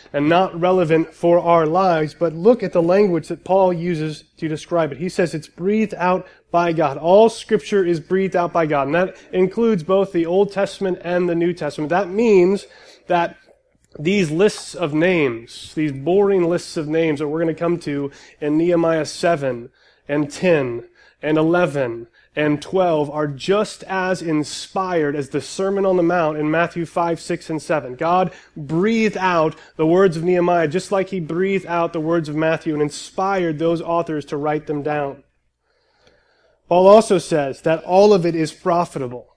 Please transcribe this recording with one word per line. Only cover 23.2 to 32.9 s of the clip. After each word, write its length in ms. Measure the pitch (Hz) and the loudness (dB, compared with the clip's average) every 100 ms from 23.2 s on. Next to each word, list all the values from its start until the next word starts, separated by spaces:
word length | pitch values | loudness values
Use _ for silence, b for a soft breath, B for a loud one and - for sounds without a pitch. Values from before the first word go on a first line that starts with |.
| 151 | -6
just 560 | 131 - 202 214 - | -4 -2 -2 -2 -8
as 360 | - 190 185 185 | -8 -4 -2 -4
inspired 960 | 165 151 143 - - 196 185 175 143 147 | -2 -2 -4 -8 -8 -6 -2 0 0 -2
as 140 | 139 | -4
the 100 | 147 | -6
Sermon 460 | - - 190 196 190 | -6 -6 -4 0 0
on 100 | 180 | 2
the 60 | |
Mount 340 | 170 175 156 156 | 2 2 0 -2
in 140 | 151 | -2
Matthew 340 | 160 170 170 | 0 -2 -4
five, 340 | 160 180 170 165 | -6 -2 -2 -4
six, 300 | - 165 - | -6 -8 -6
and 140 | 156 | -8
seven. 320 | - 156 127 | -4 -4 -4
God 360 | 127 165 185 180 - B | -4 0 0 0 -6 B
breathed 640 | 160 143 160 208 226 214 202 | -14 -6 -2 0 2 0 0
out 400 | 185 170 160 - B B | 0 2 0 -4 B B
the 100 | 160 | 2
words 320 | 175 196 160 | 4 4 2
of 40 | |
Nehemiah 460 | 170 180 175 175 160 | 0 2 2 2 0
just 240 | 180 - | -2 -2
like 160 | 196 190 | -4 -2
he 100 | 190 | -6
breathed 460 | 156 165 190 196 | -6 -2 -2 -2
out 300 | 175 170 170 | -2 -2 -2
the 40 | 165 | -2
words 300 | 156 170 151 | -2 -2 -2
of 80 | 151 | -2
Matthew 380 | 160 160 165 | 0 0 -2
and 80 | 151 | -2
inspired 760 | 151 | -2